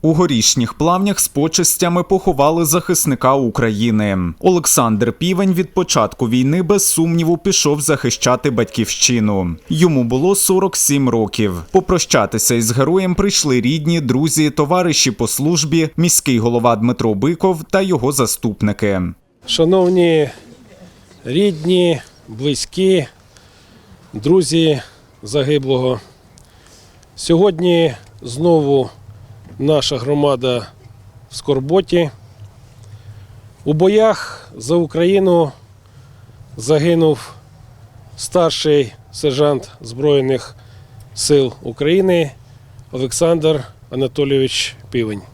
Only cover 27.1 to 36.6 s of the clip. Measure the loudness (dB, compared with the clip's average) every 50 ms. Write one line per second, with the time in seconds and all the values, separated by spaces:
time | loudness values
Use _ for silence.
27.1 | _ -14 -2 0 2 4 4 2 2 0 0 2 2 2 2 0 -2 -6 -18 -20
28.1 | -20 -18 -16 -12 -8 -2 0 2 2 2 2 2 2 2 0 -2 -8 -20 -20 -20
29.1 | -20 -20 -20 -20 -20 -20 -20 -20 -10 -4 0 0 0 2 0 -2 -4 -4 -4 -2
30.1 | -2 0 2 0 0 0 -2 -2 -2 -4 -6 -10 -20 -20 -20 -20 -20 -20 -20 -20
31.1 | -20 -20 -20 -18 -16 -12 -4 -2 -2 -2 -2 0 0 0 0 2 0 0 0 0
32.1 | -4 -12 -20 -20 -20 -20 -20 -20 -20 -20 -20 -20 -20 -20 -20 -20 -20 -20 -20 -20
33.1 | -20 -20 -20 -20 -20 -20 -20 -20 -20 _ -4 -4 0 2 2 4 4 4 4 4
34.1 | 2 0 -6 -14 -14 -16 -18 -20 -18 -14 -4 -2 0 0 0 -2 -2 0 2 2
35.1 | 2 2 4 4 4 2 2 0 -4 -12 -20 _ -20 -20 _ -20 -20 -20 -20 -20
36.1 | -20 -20 -20 -20 -20 -20 -20 -20 -16 -12